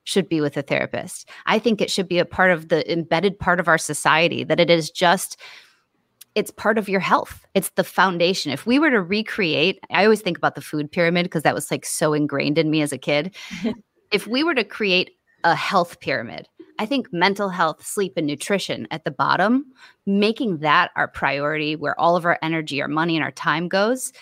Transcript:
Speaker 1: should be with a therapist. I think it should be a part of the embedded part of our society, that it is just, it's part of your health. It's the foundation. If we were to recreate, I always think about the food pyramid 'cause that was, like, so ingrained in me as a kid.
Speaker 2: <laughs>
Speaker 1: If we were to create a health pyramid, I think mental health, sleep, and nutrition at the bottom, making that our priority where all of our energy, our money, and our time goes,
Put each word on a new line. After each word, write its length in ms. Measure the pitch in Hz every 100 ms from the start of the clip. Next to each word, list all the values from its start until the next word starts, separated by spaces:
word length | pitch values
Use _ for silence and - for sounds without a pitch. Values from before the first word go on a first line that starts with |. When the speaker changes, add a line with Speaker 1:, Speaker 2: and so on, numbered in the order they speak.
Speaker 1:
should 220 | - 202 180
be 120 | 160
with 160 | 147 147
a 60 |
therapist. 640 | 139 139 - - - - - -
I 140 | - 208
think 240 | 240 208
it 80 | 170
should 180 | - 180
be 100 | 175
a 60 |
part 260 | 170 - 185
of 180 | 170 160
the 200 | 160 -
embedded 480 | 165 160 165 196 196
part 220 | - 175
of 80 | 175
our 80 | 160
society, 640 | - 147 151 151 165 127
that 140 | 127 156
it 120 | 170
is 200 | 170 151
just, 460 | - 180 185 - - - - - _ _ _ _ _ - -
it's 140 | -
part 280 | - 214 220
of 100 | 202
your 120 | 190
health. 440 | 175 247 - - _
It's 160 | 196 -
the 140 | -
foundation. 680 | 180 - 185 175 175 190 147
If 120 | 123
we 140 | - 262
were 120 | 311
to 120 | 240
recreate, 800 | 170 208 220 - 180 139 170 190 -
I 140 | 165
always 160 | 208 214
think 160 | 208 147
about 160 | 151
the 60 | 143
food 300 | - 156 147
pyramid 380 | - 170 175 175
'cause 120 | 170
that 120 | 151
was, 160 | - -
like, 140 | 147
so 280 | - - 156
ingrained 440 | 151 147 139 143 151
in 140 | 156
me 120 | 156
as 100 | 147
a 60 | 131
kid. 360 | - 147 175 - - 170
Speaker 2:
<laughs> 220 | 196 208 _ _ _
Speaker 1:
If 140 | 214 -
we 160 | 247
were 120 | 320
to 100 | 277
create 520 | 208 - 208 185 - _ _ _
a 100 | 170
health 460 | 151 - 190 175 -
pyramid, 480 | 165 135 113 80 - - - -
I 60 | 214
think 260 | 277 -
mental 360 | 175 185 196 202
health, 380 | 180 165 151 -
sleep, 280 | - 190 -
and 100 | 151
nutrition 600 | 147 - 202 - - -
at 140 | 156
the 80 | -
bottom, 540 | 143 143 139 196 254 294 _ - _
making 540 | - 196 208 226 254 160
that 320 | 151 160 175 -
our 100 | 143
priority 720 | - 147 139 147 151 151 156
where 220 | 143 -
all 160 | 165 175
of 80 |
our 120 | 170 156
energy, 400 | 160 165 156 139
our 60 | 135
money, 260 | 151 170 165
and 60 |
our 60 | 139
time 380 | - 170 151 175
goes, 440 | 185 214 254 - -